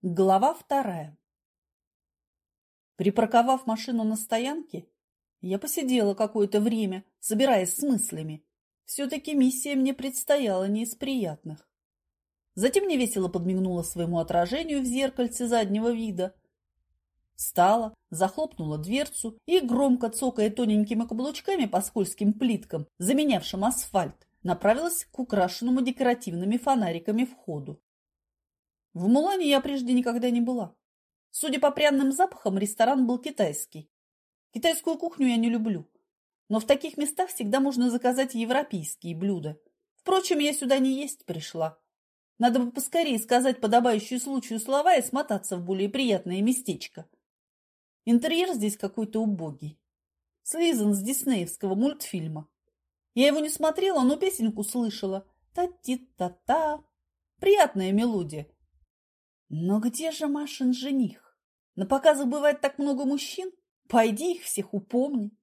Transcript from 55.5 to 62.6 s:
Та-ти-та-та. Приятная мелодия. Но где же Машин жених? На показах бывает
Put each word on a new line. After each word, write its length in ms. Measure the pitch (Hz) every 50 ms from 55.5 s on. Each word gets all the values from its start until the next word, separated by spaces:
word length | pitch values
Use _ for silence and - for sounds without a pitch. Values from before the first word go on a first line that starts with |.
| _
Та-ти-та-та. 1300 | - 359 359 359 _ _ - 254 254 - _ _ _ 180 175 175 _ _ - 247 320 320 302 302 302 - _ _ _ _ _ _ _ _ _ _ _
Приятная 520 | - 381 403 415 339 277 - 196 190 190 196
мелодия. 560 | 208 233 247 220 202 170 147 151 151 147 _ _ _ _ _ _ _ _ _ _ _ _ _ _ _ _ _ _ _ _ _
Но 300 | 151 156 165 180 202 214
где 320 | 214 247 233 - 311 320
же 160 | 311 - 311
Машин 460 | 294 285 294 294 277 - - 262 254 254
жених? 680 | 254 262 277 277 269 247 185 - - _ _ _ _ _ _ _ _ _ _ _
На 100 | - 190
показах 400 | 196 269 269 269 320 302 269 285
бывает 340 | 247 247 294 285 294 285 294